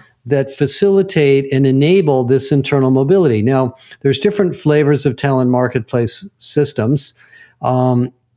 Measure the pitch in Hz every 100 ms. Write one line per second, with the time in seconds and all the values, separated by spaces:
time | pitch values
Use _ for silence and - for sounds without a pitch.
0 | - _ 120 143 139 - 139 - 202 196
1 | 190 165 143 139 139 135 135 135 147 190
2 | 151 131 123 135 131 143 - 143 131 131
3 | 139 196 165 110 110 135 131 - - -
4 | 139 135 208 202 185 151 151 151 143 143
5 | 139 120 139 131 123 123 127 123 110 123
6 | 113 - 98 - - - 143 - 110 147
7 | - - _ - - _ 123 127 127 123
8 | 123 - _